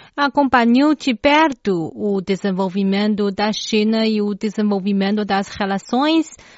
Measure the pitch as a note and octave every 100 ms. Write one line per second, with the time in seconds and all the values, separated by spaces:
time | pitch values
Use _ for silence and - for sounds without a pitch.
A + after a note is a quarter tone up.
0 | - - C#4+ C#4+ C#4 B3+ A#3 A#3+ D4 D4+
1 | C#4+ A3+ C#4+ D4 D#4+ - G#3 F3 D#3+ A3+
2 | G#3 G3 F3+ F#3+ G3+ F#3 F#3+ F#3 G3 G3
3 | G#3+ G3+ G3+ F#3+ G#3 G3+ - G#3+ G#3+ A3
4 | A3 G#3+ G#3 G3+ A3 G3 G#3+ G3+ F#3+ G3
5 | G3 G#3+ G3+ G3 G3 - G3 G3 - B3
6 | D4 E4 D4+ - -